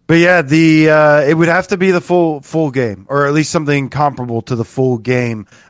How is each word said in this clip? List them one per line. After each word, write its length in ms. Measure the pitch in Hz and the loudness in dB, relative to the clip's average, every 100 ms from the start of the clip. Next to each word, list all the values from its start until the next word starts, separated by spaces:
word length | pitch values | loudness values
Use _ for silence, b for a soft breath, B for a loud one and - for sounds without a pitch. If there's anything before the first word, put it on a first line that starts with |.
| - | 0
but 100 | 165 | 2
yeah, 240 | 175 180 | 4 2
the, 480 | 135 156 165 156 156 | 2 2 4 4 4
uh, 320 | 156 151 147 | 4 4 4
it 140 | 139 160 | 2 2
would 120 | 170 | 2
have 220 | 175 180 | 0 -2
to 80 | 190 | -2
be 140 | 190 | 0
the 100 | 175 | 0
full, 400 | - 180 165 147 | 0 0 0 -4
full 280 | - 160 151 | -6 -4 -2
game, 360 | 127 120 95 98 | -2 -4 -8 -6
or 180 | 143 143 | -2 0
at 60 | |
least 160 | 151 151 | 0 -2
something 400 | 170 147 143 131 | -4 -2 -4 -4
comparable 520 | 135 147 127 123 117 | -4 -4 -4 -8 -8
to 160 | - 120 | -6 -6
the 80 | 113 | -6
full 320 | - 131 120 | -4 -2 -2
game. 500 | 107 127 120 110 101 b b | -2 -2 -2 -8 -12 b b